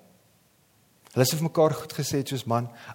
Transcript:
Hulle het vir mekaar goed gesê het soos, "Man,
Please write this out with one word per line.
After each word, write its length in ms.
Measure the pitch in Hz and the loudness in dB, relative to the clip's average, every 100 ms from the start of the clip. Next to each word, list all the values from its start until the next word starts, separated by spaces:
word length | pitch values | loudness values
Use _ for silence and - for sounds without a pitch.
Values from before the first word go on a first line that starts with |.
| - _ _ _ _ _ _ _ _ _ - | -20 _ _ _ _ _ _ _ _ _ -4
Hulle 120 | 120 127 | 2 2
het 80 | |
vir 160 | 156 160 | 2 0
mekaar 240 | 165 156 | 4 4
goed 200 | - - | 2 -6
gesê 240 | - 139 143 | -8 -2 -2
het 100 | 135 | -2
soos, 180 | 131 113 | -6 0
"Man, 240 | 117 120 - - | 0 0 -10 -18